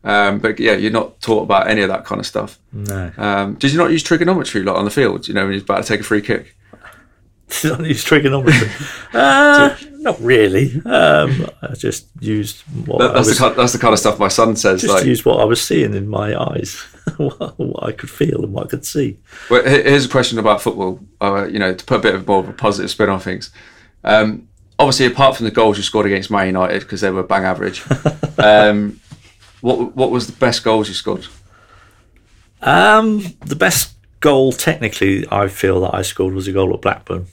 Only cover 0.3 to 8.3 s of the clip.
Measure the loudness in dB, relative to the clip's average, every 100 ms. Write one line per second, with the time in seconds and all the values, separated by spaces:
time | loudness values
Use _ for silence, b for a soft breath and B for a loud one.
0.3 | 0 -2 0 0 2 0 -2 -4 _ -2
1.3 | -2 2 0 2 0 -2 -4 -8 -10 -8
2.3 | -8 -10 -16 _ -12 -8 -8 -10 -6 -4
3.3 | -2 -4 -2 -2 0 0 0 0 0 0
4.3 | -2 -2 -4 -2 -2 -2 0 0 -2 -6
5.3 | -4 -2 -4 -2 -4 -2 -4 0 -2 0
6.3 | -6 -6 _ b b b b b b _
7.3 | _ _ -4 -4 -4 -4 -4 2 2 2